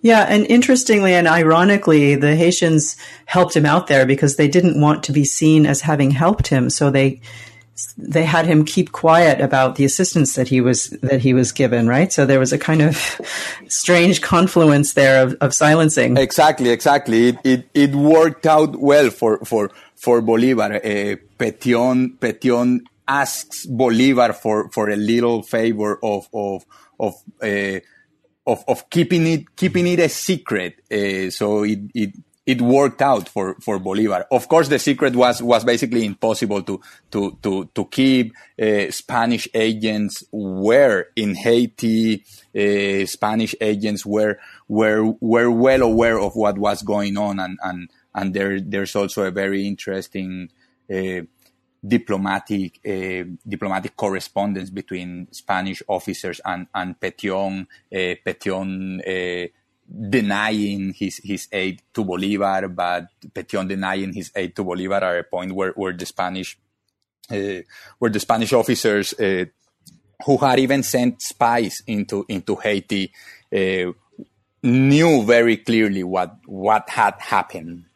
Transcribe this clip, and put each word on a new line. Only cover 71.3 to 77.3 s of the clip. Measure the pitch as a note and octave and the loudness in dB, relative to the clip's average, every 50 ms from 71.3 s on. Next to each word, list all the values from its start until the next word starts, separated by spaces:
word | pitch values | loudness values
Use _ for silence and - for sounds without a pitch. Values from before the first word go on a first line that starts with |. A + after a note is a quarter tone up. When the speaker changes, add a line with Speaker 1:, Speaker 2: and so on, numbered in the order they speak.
| - _ B2+ A#2 A#2+ A#2+ A#2 F#2+ - - _ | -4 _ 0 0 0 0 -2 -4 -8 -12 _
Speaker 2:
into, | - A2+ G#2 G2+ - - G2+ G2+ _ | -8 -6 -6 -6 -6 -6 -8 -8 _
into | A2 F#2+ - - G2+ | -10 -10 -6 -6 -8
Haiti, | - - G#2+ G#2 G2 F#2 _ G#2 G2 F#2+ F2+ _ - - - - - _ _ - | -4 -4 -4 -4 -4 -4 _ -6 -6 -6 -6 _ -20 -20 -20 -20 -20 _ _ -4
uh, | G2 F#2+ F#2 F#2+ F#2 F2+ F2+ - _ _ _ _ - - _ _ _ _ _ _ _ - | -4 -2 -2 -2 -4 -6 -6 -10 _ _ _ _ -20 -20 _ _ _ _ _ _ _ -2
knew | B2 A#2+ C3 C3+ C3+ C#3 D3 D#3+ E3+ D#3+ C3+ G#2+ | 0 2 2 4 4 4 4 4 4 4 2 2
very | G#2 A#2+ A#2 A#2 A#2 A2+ G2+ | 4 2 4 4 2 0 -2
clearly | _ - A2+ A2+ A2 G#2 G2 F#2+ F#2 | _ -2 0 0 0 0 -2 -4 -6
what, | F2+ F#2 F#2 F2+ E2 - _ _ C#2+ | -6 -6 -6 -6 -6 -10 _ _ -18
what | F#2 F#2+ F#2+ G#2 A2 G#2+ - - | -14 -6 -2 0 0 0 -2 -6
had | - - A2+ G2+ G2+ - | -4 -2 -2 -2 -2 -4
happened. | - - | -10 -6